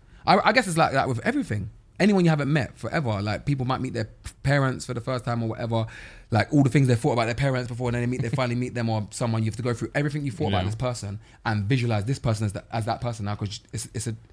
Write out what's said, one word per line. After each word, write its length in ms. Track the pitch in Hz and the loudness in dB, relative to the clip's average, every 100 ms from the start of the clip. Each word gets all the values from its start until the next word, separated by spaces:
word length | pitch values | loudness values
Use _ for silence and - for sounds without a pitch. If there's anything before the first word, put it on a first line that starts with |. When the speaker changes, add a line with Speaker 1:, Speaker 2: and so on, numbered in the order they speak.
| - - - | -20 -4 4
Speaker 1:
I, 120 | 190 | 4
I 140 | - | 6
guess 140 | 220 196 | 4 2
it's 120 | 165 | 2
like 140 | 156 | 2
that 160 | 135 - | 4 2
with 100 | 117 - | 0 0
everything. 420 | 285 214 104 110 - - - | -2 -2 -4 -6 -10 -18 2
Anyone 240 | 190 202 | 4 6
you 60 | 170 | 6
haven't 200 | 156 135 | 4 2
met 280 | 151 110 - | 0 0 -6
forever, 420 | 113 160 131 104 | -6 -2 -2 -2
like, 240 | 104 101 | -2 -2
people 220 | - 139 127 | -2 -2 -2
might 160 | 127 | -2
meet 100 | 131 | -4
their 120 | 113 110 | -4 -6
p-, 240 | - - - | -8 -18 -6
parents 420 | 139 143 135 123 - | 0 2 2 -2 -6
for 80 | |
the 80 | 123 | -8
first 240 | 113 127 113 | -6 -6 -4
time 160 | 117 | -2
or 60 | 113 | -2
whatever. 360 | 110 113 113 110 - - - - | -4 -2 0 -2 -6 -18 -20 -2
Like, 200 | 110 - | 0 4
all 80 | 151 | 6
the 80 | 135 | 6
things 180 | 147 131 | 6 4
they 60 | |
thought 180 | 120 151 | 4 2
about 140 | 120 113 | 2 0
their 80 | |
parents 340 | 117 139 127 123 | 0 0 0 -4
before, 200 | 120 123 | -4 -2
and 60 | 120 | 0
then 60 | |
they 40 | 120 | 0
meet, 160 | 127 | -2
they 80 | 120 | -2
finally 240 | 123 123 120 | -2 0 0
meet 140 | 127 | -2
them 160 | 117 113 | -2 -2
or 180 | 110 101 | -2 -2
someone. 320 | - 120 113 | -2 0 0
You 80 | 110 | 0
have 60 | - | -2
to 60 | |
go 120 | 120 | -2
through 160 | 113 110 | -2 -2
everything 300 | 139 147 151 | -2 -2 -2
you 60 | 143 | -4
thought 160 | 92 101 | -2 0
about 120 | 95 | 0
Speaker 2:
Yeah. 60 | 92 | 0
Speaker 1:
this 80 | 110 | -2
person 420 | 127 120 98 101 - - | -4 -4 -6 -10 -12 -8
and 200 | 117 107 | -2 -2
visualize 420 | 101 131 120 110 101 | 0 0 2 0 0
this 140 | 139 | -2
person 260 | 120 110 107 | 0 0 0
as, 80 | |
the, 100 | 92 - | -4 -6
as 140 | 113 110 | -4 -2
that 160 | 110 | -4
person 240 | 123 110 101 | -4 -6 -6
now, 80 | |
'cause 260 | 104 104 101 - | -6 -6 -8 -10
it's, 140 | 110 - | -10 -8
it's 140 | 110 117 | -6 -6
a, 100 | 113 - | -8 -12